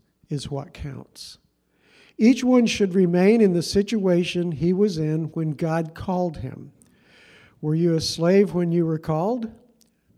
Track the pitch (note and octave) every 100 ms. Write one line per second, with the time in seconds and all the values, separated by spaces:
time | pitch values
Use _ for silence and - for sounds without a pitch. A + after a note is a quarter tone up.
0 | _ _ _ C#3+ - C#3 - - D3 B2+
1 | - - - - _ _ _ _ _ _
2 | _ - A3 C4 B3 B3+ G#3+ - F#3+ F#3+
3 | F3 F3+ G3 A#3 G3+ F3 D#3 G3 G#3 A3
4 | F#3+ F3 F3 F3+ F3 C3+ E3+ F#3 G#3+ D#3+
5 | D#3 D#3+ D#3 E3 D#3+ C#3 E3 E3 D#3+ -
6 | - F3+ F3 - C3 - - _ _ _
7 | _ _ _ - _ _ D3+ D#3+ E3+ D#3+
8 | - - E3+ G3 F#3+ F3 F3 E3+ D#3+ D#3+
9 | D#3+ D#3 G3 B3 A3 - _ _ _ _
10 | _